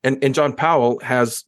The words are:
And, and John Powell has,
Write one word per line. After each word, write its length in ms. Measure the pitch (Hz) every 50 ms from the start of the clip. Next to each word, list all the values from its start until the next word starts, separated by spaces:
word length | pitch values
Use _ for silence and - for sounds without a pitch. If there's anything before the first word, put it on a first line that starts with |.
| -
And, 140 | 131 135 135 -
and 100 | 139 131
John 200 | 156 147 143 120
Powell 420 | - 151 160 170 147 120 120 120 -
has, 440 | - - 127 127 123 117 117 - -